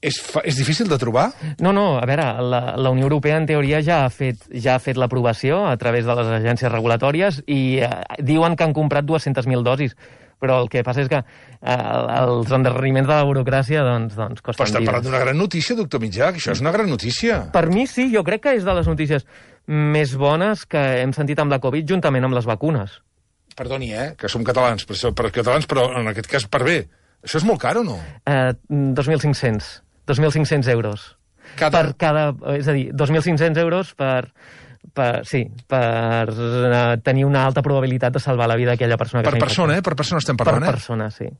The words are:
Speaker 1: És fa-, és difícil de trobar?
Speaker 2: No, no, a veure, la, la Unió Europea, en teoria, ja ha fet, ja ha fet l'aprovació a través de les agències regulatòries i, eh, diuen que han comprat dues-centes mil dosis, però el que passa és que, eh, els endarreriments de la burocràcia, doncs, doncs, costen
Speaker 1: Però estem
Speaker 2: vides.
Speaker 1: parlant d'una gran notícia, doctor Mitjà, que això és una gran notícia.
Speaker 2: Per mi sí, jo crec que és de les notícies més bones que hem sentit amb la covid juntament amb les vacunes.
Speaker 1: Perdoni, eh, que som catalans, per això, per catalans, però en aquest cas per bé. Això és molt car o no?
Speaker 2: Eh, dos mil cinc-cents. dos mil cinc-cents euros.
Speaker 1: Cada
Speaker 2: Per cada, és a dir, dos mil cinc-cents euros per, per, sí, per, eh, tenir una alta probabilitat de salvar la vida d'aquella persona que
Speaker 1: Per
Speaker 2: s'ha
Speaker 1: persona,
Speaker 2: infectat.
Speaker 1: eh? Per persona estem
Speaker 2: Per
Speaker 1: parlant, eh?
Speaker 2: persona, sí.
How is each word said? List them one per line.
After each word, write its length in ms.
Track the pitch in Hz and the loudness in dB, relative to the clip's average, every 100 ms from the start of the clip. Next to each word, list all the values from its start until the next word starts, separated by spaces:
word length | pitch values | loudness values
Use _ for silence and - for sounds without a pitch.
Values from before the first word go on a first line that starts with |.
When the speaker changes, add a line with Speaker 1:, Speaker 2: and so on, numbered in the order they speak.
Speaker 1:
És 140 | 156 - | -4 -6
fa-, 220 | - - | -4 -4
és 140 | - 135 | -2 -2
difícil 300 | 135 156 226 | 0 0 0
de 60 | 143 | 0
trobar? 300 | 120 117 185 - 156 147 | 2 2 0 -2 -10 -2
Speaker 2:
No, 80 | 170 | 2
no, 260 | 196 202 135 | 2 2 0
a 60 | 120 | 0
veure, 140 | 143 127 110 | 0 0 -2
la, 320 | 123 123 123 | 0 0 -2
la 160 | - 131 | 0 0
Unió 140 | 127 | 2
Europea, 320 | 135 147 147 156 | 2 2 2 0
en 60 | 156 | 0
teoria, 320 | 151 139 151 151 | 0 2 2 2
ja 140 | 170 | 2
ha 40 | 135 | 2
fet, 300 | - 135 113 - | 0 -4 -4 -10
ja 240 | 127 120 | -4 0
ha 60 | 127 | 0
fet 140 | 131 127 | 0 -2
l'aprovació 600 | 127 127 120 110 127 170 202 | 0 2 0 0 0 0 0
a 80 | 120 | 0
través 240 | 120 117 | 0 0
de 120 | 117 120 | 0 0
les 80 | 113 113 | 0 0
agències 320 | 110 120 127 | 0 0 0
regulatòries 680 | 113 113 117 135 151 196 139 - | 0 0 2 2 2 0 0 -2
i, 320 | 143 131 131 | 0 2 0
eh, 120 | 120 120 - - | 0 -4 -8 -6
diuen 380 | 135 156 165 165 | 0 4 4 2
que 60 | 165 | 2
han 60 | |
comprat 320 | 147 151 143 147 | 2 2 0 0
dues-centes 400 | 160 147 135 123 | -2 0 -2 0
mil 160 | 127 | 0
dosis, 320 | 120 131 139 - - - - _ | 2 0 -2 -6 -20 -20 -20 _
però 140 | 135 127 | 0 2
el 80 | 123 | 2
que 140 | 127 | -2
passa 220 | 120 123 | -2 -2
és 40 | 135 | 0
que, 120 | 147 | -2
eh, 540 | 127 - - - 123 123 110 117 120 123 | -4 -14 -20 -12 -4 -2 -2 -2 -2 0
els 320 | 127 120 113 | 2 0 0
endarreriments 560 | 131 127 123 135 135 135 | 2 2 0 0 2 2
de 80 | |
la 80 | 151 | 2
burocràcia, 640 | 143 139 127 131 131 151 131 | 2 0 0 0 0 0 2
doncs, 300 | 120 113 104 | 0 -2 -6
doncs, 240 | 104 113 | -8 -8
costen 160 | - 117 | -10 -4
Speaker 1:
Però 80 | - | -2
estem 100 | 214 | 0
Speaker 2:
vides. 80 | 113 | 0
Speaker 1:
parlant 160 | 120 123 | 0 -2
d'una 140 | 131 | 0
gran 160 | 127 143 | 0 0
notícia, 380 | 196 170 143 240 | 0 -2 -2 -2
doctor 220 | 185 135 | -2 -4
Mitjà, 300 | 110 95 147 | -4 0 0
que 100 | 180 | 0
això 80 | 127 | -4
és 100 | 95 | -2
una 120 | 143 | 0
gran 160 | 190 214 | 0 0
notícia. 480 | 131 113 127 233 202 95 | -2 -4 -2 0 0 0
Speaker 2:
Per 160 | 175 165 | 2 2
mi 160 | 185 262 | 2 0
sí, 220 | - 262 | 0 0
jo 120 | 220 | 2
crec 180 | 170 214 | 0 0
que 140 | 285 254 | 2 0
és 80 | 185 | 2
de 80 | |
les 140 | 185 165 | 0 0
notícies 340 | 156 156 147 - - - _ - | 0 0 -2 -2 -20 -20 _ -4
més 480 | 151 151 151 147 135 | 0 2 2 0 0
bones 500 | 143 151 196 214 - | 2 2 0 -2 -4
que 160 | 160 135 127 | -2 0 0
hem 80 | 127 | 0
sentit 260 | 135 147 147 | -2 -2 0
amb 140 | 147 | 0
la 60 | 135 | 0
covid 260 | 131 147 151 | 0 -2 -2
juntament 380 | 185 156 135 | 0 2 0
amb 100 | 131 | 0
les 100 | 127 | 0
vacunes. 540 | 117 110 147 147 98 - _ _ _ _ _ | -2 -2 -2 -2 -4 -12 _ _ _ _ _
Speaker 1:
Perdoni, 380 | - 123 135 123 | -14 -8 -6 -6
eh, 220 | 107 139 156 | -6 -8 -8
que 100 | 101 | -6
som 140 | 117 | -4
catalans, 400 | 117 127 127 110 | -2 2 2 0
per 120 | - 95 | -6 -4
això, 180 | 95 | -4
per 160 | 82 113 | -2 -2
catalans, 380 | 107 117 135 156 | 0 0 0 0
però 220 | 135 123 127 | 0 0 0
en 120 | 110 | -4
aquest 160 | 107 110 | -6 -4
cas 220 | 139 - | -4 -2
per 140 | 139 165 | 0 0
bé. 220 | 165 - _ _ _ | 0 -4 _ _ _
Això 160 | - 156 | -6 0
és 60 | 185 | 2
molt 140 | 208 | 2
car 140 | 123 196 | 0 0
o 60 | 226 | -2
no? 140 | 98 78 - - | -6 -12 -10 -2
Speaker 2:
Eh, 240 | 139 127 123 _ | 2 2 -2 _
dos 400 | 147 139 131 139 | -2 0 0 0
mil 140 | 156 | 0
cinc-cents. 540 | 147 135 123 110 - - _ _ - | 2 0 0 -2 -4 -16 _ _ -4
dos 120 | 131 | 2
mil 120 | 156 | 2
cinc-cents 360 | 147 147 151 127 | 2 0 0 2
euros. 480 | 120 107 104 - _ _ _ - - | 0 0 -6 -14 _ _ _ -20 -2
Speaker 1:
Cada 260 | 156 170 | 2 2
Speaker 2:
Per 140 | 151 139 | 2 0
cada, 340 | 165 151 151 135 - 143 | 0 2 0 -2 -4 -2
és 120 | 143 | 0
a 40 | |
dir, 180 | 143 131 | 0 0
dos 160 | 139 143 | -2 2
mil 120 | 160 | 2
cinc-cents 360 | 156 160 165 160 | 2 2 2 2
euros 340 | 170 180 190 | 0 0 -4
per, 380 | - 135 127 123 _ - - - - - | -4 -2 -2 -4 _ -20 -20 -20 -20 -14
per, 260 | - 123 117 | -2 0 0
sí, 180 | - 139 110 110 - | -2 -4 -4 -8 -2
per, 600 | 131 117 117 113 113 113 | 0 2 0 0 0 0
eh, 640 | 110 117 120 123 120 120 120 | -2 -2 0 2 2 2 0
tenir 200 | 123 135 139 | 0 2 2
una 180 | 139 | 2
alta 160 | 135 131 | 2 0
probabilitat 500 | 135 139 131 127 123 | 0 0 0 0 0
de 60 | 123 | -2
salvar 280 | 143 127 117 | -2 0 2
la 80 | 117 | 2
vida 160 | 123 | 2
d'aquella 240 | 120 120 113 | 0 0 0
persona 260 | 113 123 | 0 0
que 60 | 113 | 0
Speaker 1:
Per 80 | 120 | 2
Speaker 2:
s'ha 60 | |
Speaker 1:
persona, 280 | 147 - 165 | 0 2 2
Speaker 2:
infectat. 40 | 160 | 2
Speaker 1:
eh? 100 | 185 | 0
Per 60 | 147 | -4
persona 220 | 147 170 | -2 -2
estem 180 | - 123 | -2 0
Speaker 2:
Per 100 | 120 | 2
Speaker 1:
parlant, 180 | 143 | 2
eh? 80 | 160 | 0
Speaker 2:
persona, 380 | 113 - 113 107 | -2 -4 -6 -6
sí. 180 | - 110 - | -8 -12 -12